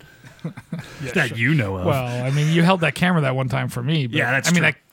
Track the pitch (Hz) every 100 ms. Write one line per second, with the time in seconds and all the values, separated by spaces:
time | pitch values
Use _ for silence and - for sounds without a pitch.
0 | - - - - 160 - - 170 - -
1 | 131 170 127 113 123 156 101 95 160 139
2 | 123 123 127 143 156 165 170 190 156 -
3 | 180 170 135 131 131 135 123 123 127 160
4 | 123 151 123 131 156 175 156 - _